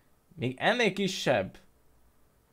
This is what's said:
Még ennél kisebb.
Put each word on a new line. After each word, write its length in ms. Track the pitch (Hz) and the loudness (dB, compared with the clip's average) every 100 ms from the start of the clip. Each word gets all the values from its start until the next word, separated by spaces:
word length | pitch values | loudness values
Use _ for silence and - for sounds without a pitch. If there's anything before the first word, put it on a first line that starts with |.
| _ _ _ - | _ _ _ -6
Még 200 | 120 127 | -6 0
ennél 340 | 180 240 220 | 0 2 0
kisebb. 640 | 196 190 - 160 117 95 - - _ _ _ _ _ _ _ _ | 0 -2 -2 0 2 0 -8 -20 _ _ _ _ _ _ _ _